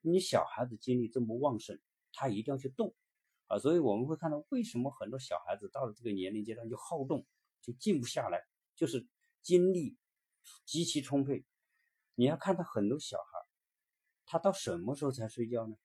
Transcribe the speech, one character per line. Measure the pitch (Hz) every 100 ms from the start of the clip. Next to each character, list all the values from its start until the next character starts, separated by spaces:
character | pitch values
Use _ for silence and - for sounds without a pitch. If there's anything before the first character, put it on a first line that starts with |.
你 | 160 180
小 | 185 117
孩 | 78 -
子 | 123 113
精 | - 123
力 | 113
这 | 131
么 | 113 120
旺 | 143 110
盛， | - 85 _ _ _
他 | - 135
一 | 101
定 | 113
要 | 135
去 | 135
动。 | 127 214 - _ _ _ _ _
啊， | 101
所 | 139
以 | 175
我 | 139 104
们 | 131
会 | 160
看 | 165
到 | 147 -
为 | 262
什 | 214 120
么 | 131
很 | 139 104
多 | 131
小 | 131 85
孩 | - 101
子 | 101
到 | 131
了 | 131
这 | 104
个 | 117
年 | 98 92
龄 | 107
阶 | 107
段 | 110 117
就 | 113
好 | - 165
动， | 135 147 - _ _ _
就 | -
静 | - - 170
不 | 120
下 | - 113
来， | 87 - _ _ _
就 | 165
是 | 123 - _ _ _
精 | - 175 180
力 | 185 151 - _ _ _ _ - -
极 | - 156
其 | 170 151
充 | 135 143
沛。 | 139 135 - _ _ _ _ _ _
你 | -
要 | 127 156
看 | - 180
到 |
很 | 170 120 101
多 | 143
小 | - 85
孩， | - 82 - _ _ _ _ _ _ _
他 | _ 165
到 | 196
什 | - - 85
么 | 95
时 | 143
候 | 143
才 | 127 110
睡 | - 117
觉 | 120 110
呢？ | 107